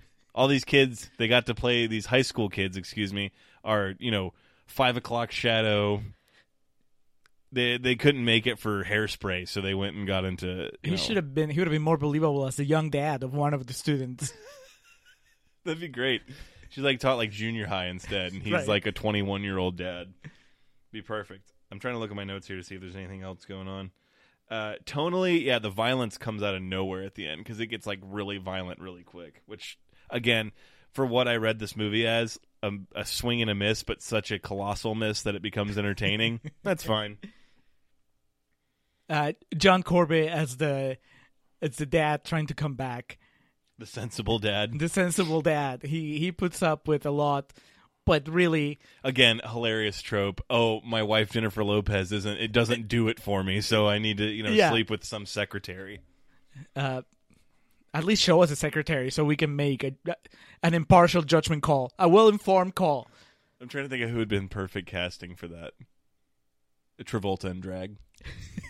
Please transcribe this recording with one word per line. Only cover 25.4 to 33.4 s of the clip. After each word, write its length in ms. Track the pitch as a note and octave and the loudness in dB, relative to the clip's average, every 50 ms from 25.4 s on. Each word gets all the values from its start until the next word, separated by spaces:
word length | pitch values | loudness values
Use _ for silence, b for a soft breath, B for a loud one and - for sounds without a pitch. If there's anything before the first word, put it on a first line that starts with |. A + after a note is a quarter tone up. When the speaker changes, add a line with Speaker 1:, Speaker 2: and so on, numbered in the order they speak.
| C#3+ | 2
Speaker 1:
yeah, 140 | C3 B2 A#2 | 2 0 0
the 100 | A2 G#2+ | 0 -2
violence 480 | F#2+ G#2+ A2+ B2 C3 C3 A#2+ G#2+ - | -2 0 0 0 0 0 -2 -4 -6
comes 260 | - - A#2 A2 G#2 G#2 | -8 -8 -8 -6 -4 -2
out 120 | G2+ F#2+ | -2 -2
of 60 | F#2 | -4
nowhere 420 | F#2 F#2 F#2+ F#2+ F#2+ F#2+ F#2 F#2 F#2+ | -4 -4 -4 -4 -4 -4 -4 -6 -8
at 120 | G2 - | -10 -12
the 100 | - F#2 | -10 -10
end 200 | D2+ D#2 D#2+ A2+ | -10 -10 -10 -12
'cause 160 | - A2 G#2+ | -12 -8 -8
it 60 | A2+ | -8
gets, 200 | A2 A#2 G#2 - | -6 -8 -8 -8
like, 120 | G#2+ G2+ F#2+ G2 | -8 -8 -8 -10
really 340 | F#2+ G2 G#2 G2 G2 G2+ | -8 -8 -6 -4 -4 -6
violent 420 | G2 F#2 F#2+ F#2 F#2+ F#2 F2+ D#2 - | -6 -6 -6 -6 -6 -6 -8 -10 -12
really 200 | F2+ F#2 F2+ F2 F2 | -14 -16 -16 -18 -20
quick, 380 | - - F2+ E2+ D#2 - _ _ | -20 -18 -18 -18 -18 -20 _ _
which, 340 | - A2 - - - - - _ _ b b b b | -18 -16 -16 -14 -16 -18 -18 _ _ b b b b
again, 400 | - B2 A2+ B2 A#2 A2+ A2 G#2 - b b b b b b b | -6 -2 2 2 2 2 0 -4 -10 b b b b b b b
for 120 | b C3+ C3+ | b -2 0
what 220 | B2+ A#2 B2 B2 | 2 2 2 2
I 100 | B2 A#2 | 2 2
read 200 | A2+ A2 A2 A2 | 2 2 0 0
this 180 | A2+ A2 G2+ - | -2 -4 -8 -6
movie 300 | A2 G#2+ G#2 G#2 A2+ A#2 | -4 -2 0 0 0 0
as, 320 | A2+ A2+ A#2 A#2 A2+ - - _ _ _ _ | 0 0 0 -2 -2 -6 -12 _ _ _ _
a, 100 | - G#2 G2+ G2+ F#2+ - - | -6 -6 -6 -6 -10 -12 -10
a 120 | G2+ G2 | -10 -8
swing 360 | - - - - A#2+ A#2+ A#2+ | -6 -6 -4 -2 -2 0 0